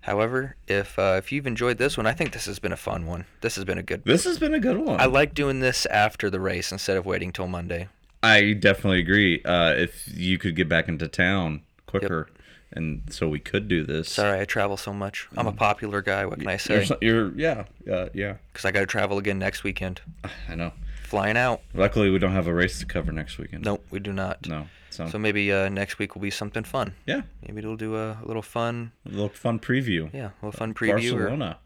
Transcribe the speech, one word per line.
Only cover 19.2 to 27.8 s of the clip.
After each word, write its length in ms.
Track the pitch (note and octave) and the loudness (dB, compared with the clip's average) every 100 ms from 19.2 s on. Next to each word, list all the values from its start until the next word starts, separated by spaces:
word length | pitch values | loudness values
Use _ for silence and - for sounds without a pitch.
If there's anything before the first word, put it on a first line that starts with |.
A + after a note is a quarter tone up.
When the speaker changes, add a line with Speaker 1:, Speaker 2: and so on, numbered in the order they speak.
| G2+ G2 | 0 0
Speaker 1:
next 260 | F#2+ - | -2 -2
weekend. 380 | G2+ F#2+ F#2 F2+ - - - - - | -6 -4 -6 -8 -12 -14 -12 -10 -8
Speaker 2:
I 60 | E2 | -6
know. 180 | E2+ - - - | -6 -6 -10 -10
Speaker 1:
Flying 340 | - G#2 G2 A2 | -4 0 2 2
out. 240 | B2+ A2+ - - | 2 0 -4 2
Speaker 2:
Luckily, 340 | G2 A2+ G2+ | 2 4 4
we 80 | F#2+ | 4
don't 140 | F2+ | 2
have 160 | F#2+ E2+ | 2 0
a 60 | |
race 260 | E2+ F#2 - | 2 2 0
to 60 | - | -6
cover 240 | F2+ D#2+ | -4 -4
next 260 | D#2 D2+ - | -4 -8 -10
weekend. 280 | - D#2+ G#2 | -12 -6 -4
Speaker 1:
Nope, 200 | G2+ - | -4 -6
we 80 | G2 | -8
do 140 | G2+ | -6
not. 340 | G2 F#2+ - - | -4 -4 -6 -6
Speaker 2:
No. 200 | D#2 D#2 - - | -8 -8 -16 -20
So, 160 | - E2 | -10 -8
Speaker 1:
So 100 | F#2 | -2
maybe, 340 | G#2+ G#2 G2+ | 0 2 4
uh, 160 | G2 G2 | 4 2
next 300 | G2 G2 - | 0 -4 -4
week 160 | G2 - | -6 -4
will 60 | |
be 80 | G2+ | -6
something 340 | - G#2 A2 A2 | -4 -6 -6 -4
fun. 300 | C3+ G#2 F#2+ - | -4 -4 -6 -4
Speaker 2:
Yeah. 160 | C#4 - - - | -4 -4 -14 -12
Speaker 1:
Maybe 140 | G#2+ G#2+ | -10 -8
we'll 120 | |
do 180 | A2 | -6